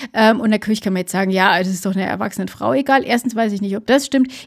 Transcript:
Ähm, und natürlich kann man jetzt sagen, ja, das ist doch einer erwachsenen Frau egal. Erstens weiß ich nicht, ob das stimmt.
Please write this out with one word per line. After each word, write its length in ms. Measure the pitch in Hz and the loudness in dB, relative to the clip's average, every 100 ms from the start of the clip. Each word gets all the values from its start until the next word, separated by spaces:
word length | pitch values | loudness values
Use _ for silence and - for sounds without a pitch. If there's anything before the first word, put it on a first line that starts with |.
| 262 | -6
Ähm, 280 | 220 220 220 | 2 4 4
und 100 | 220 | 2
natürlich 300 | 214 208 214 | 0 0 -2
kann 120 | 208 | 0
man 80 | 185 | -2
jetzt 100 | 185 | -2
sagen, 180 | 185 196 | -2 0
ja, 280 | 190 190 175 | 2 4 4
das 100 | 185 | 0
ist 180 | 185 202 | -2 -2
doch 80 | |
einer 120 | 190 190 | -2 -2
erwachsenen 420 | 185 196 - 190 | -4 -4 -6 -8
Frau 240 | - 208 | -4 -2
egal. 320 | 262 277 269 | 0 2 0
Erstens 320 | - 240 247 226 | 2 -2 -2 -2
weiß 160 | 226 | -2
ich 80 | 202 | -2
nicht, 160 | 202 196 | -4 -4
ob 100 | 214 | 2
das 200 | 269 269 | 2 2
stimmt. 260 | 269 254 - | 0 0 -2